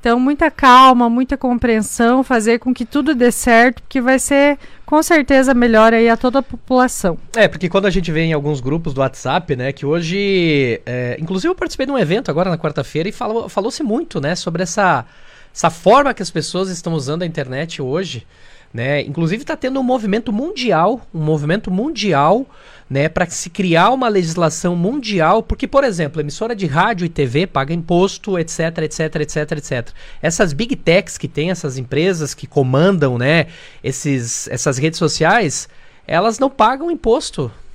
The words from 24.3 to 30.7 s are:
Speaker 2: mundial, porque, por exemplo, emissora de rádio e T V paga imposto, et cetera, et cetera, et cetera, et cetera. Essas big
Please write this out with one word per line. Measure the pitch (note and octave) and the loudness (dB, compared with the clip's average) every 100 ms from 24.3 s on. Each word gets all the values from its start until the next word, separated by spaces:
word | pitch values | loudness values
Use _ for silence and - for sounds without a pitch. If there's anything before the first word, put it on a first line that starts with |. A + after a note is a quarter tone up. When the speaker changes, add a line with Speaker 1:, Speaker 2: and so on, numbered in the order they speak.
| E3 E3 D#3 F3+ F3 | 0 -2 0 -4 0
Speaker 2:
mundial, | F3 C#4+ A3 G3+ D#3+ G#3+ | -2 -2 -4 0 4 2
porque, | A#3 G#3+ - | 0 -6 0
por | C#4 | 2
exemplo, | C#4 F3 D3+ D#3 | 2 -2 -4 -4
emissora | D3 - A3+ A#3 | -6 -6 -6 -4
de | F3+ | -2
rádio | C#3 G3+ G#3 E3+ | 2 2 0 -4
e | |
T | E3 C3+ | -2 -2
V | C3+ F#3 | 0 -2
paga | C#3 C3+ | -2 -4
imposto, | E3+ E3 F3 F#3+ - - F#3 | -6 0 2 0 -2 -4 -4
et | E3 | -4
cetera, | - E3 E3 D#3 | -4 -6 -4 -6
et | |
cetera, | - D#3 D#3+ | -4 -4 -4
et | D3 | -4
cetera, | - D3+ D#3 | -4 -4 -6
et | - | -6
cetera. | B2+ A2+ - - - | -6 -6 -14 -16 -6
Essas | D#3 E3 G3 | -4 0 0
big | C#3 A#3 | 0 -4